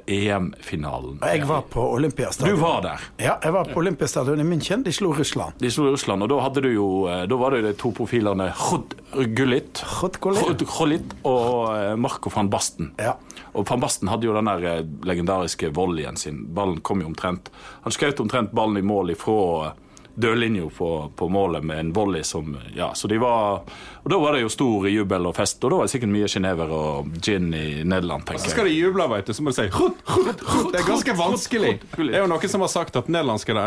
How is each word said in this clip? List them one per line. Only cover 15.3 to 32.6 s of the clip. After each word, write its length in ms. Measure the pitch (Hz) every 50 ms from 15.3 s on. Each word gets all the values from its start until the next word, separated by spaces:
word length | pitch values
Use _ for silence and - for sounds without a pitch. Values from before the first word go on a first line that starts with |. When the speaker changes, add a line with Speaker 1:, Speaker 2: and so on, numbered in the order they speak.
| 98 95 90 80 - - 90 80 76
Speaker 1:
volleyen 440 | 82 92 92 87 80 73 64 - -
sin. 280 | - 76 76 69 55 - 82
Ballen 260 | 92 101 95 87 78
kom 200 | - - 104 95
jo 60 | 82 80
omtrent, 420 | 80 - - 92 90 90 - - - - - - - - -
han 80 | -
skjøt 240 | - - - 147 139 -
omtrent 340 | 120 104 131 127 117 104 117
ballen 240 | 120 110 107 104 101
i 40 |
mål 300 | 95 101 107 101 92 87
ifra, 560 | 82 - - - 110 107 98 87 82 80 78 76
eh, 40 | - - - - - - - - - -
dørlinja 500 | 117 113 113 120 117 113 113 95 85 76
på, 400 | - - 90 85 82 78 76 73 -
på 120 | - 90 85
målet 340 | 92 98 98 90 82 78 73
med 140 | 80 78 78
en 120 | 80 82 80
volley 280 | 110 104 98 92 80 78
som, 320 | - - 82 76 78 71 67 - - -
ja, 160 | - 87 - -
så 140 | - - 107
de 80 | 107 110
var, 460 | 120 123 117 113 107 104 101 92 - - - - - - - - -
og 40 | 143
da 60 | 175 196
var 140 | 151 147 151
det 80 | 139
jo 60 | 117 110
stor 340 | - - 151 123 110 101 95 98
jubel 380 | 101 107 104 95 98 92 90
og 100 | 90 82
fest, 280 | - 104 92 - - -
og 80 | 123
da 40 | 175 180
var 80 | 120 -
det 40 | - 131
sikkert 100 | 120 104
mye 160 | 101 104 104 98
Genever 400 | - 107 92 95 92 82 82 78
og 380 | 80 78 76 78 73 71 71 73 80 82
gin 320 | - 110 104 95 90 85
i 320 | 82 78 76 78 73 73 78
Nederland, 400 | 87 95 92 90 87 78 69 -
tenker 180 | - - -
Speaker 3:
Så 20 | -
Speaker 1:
jeg. 80 | -
Speaker 3:
skal 140 | - 240 214
de 100 | 185 156 156
juble, 280 | 170 190 185 190 170 135
vet 160 | 113 101 95
du, 80 | - 107
så 80 | -
må 40 | 101 117
de 40 | 123 - 113
si, 60 | 95
«Khod, 260 | 90 - - 370 349 - -
Khod, 320 | - - - 370 - 226 -
Khod». 340 | - - - 254 226 370
Det 100 | 349 180
er 20 | 170
ganske 200 | 175 208 - - 277
Speaker 1:
Khod, 60 | 226
Khod, 160 | 170 170 180 247
Speaker 3:
vanskelig. 460 | - - - - 226 196 127 107 -
Speaker 1:
Khod 180 | - - - -
Gullit. 140 | 160 135 113
Speaker 3:
Det 60 | 180
er 60 | 196 185
jo 60 | 170
noe 140 | 156 185 190
som 140 | - 196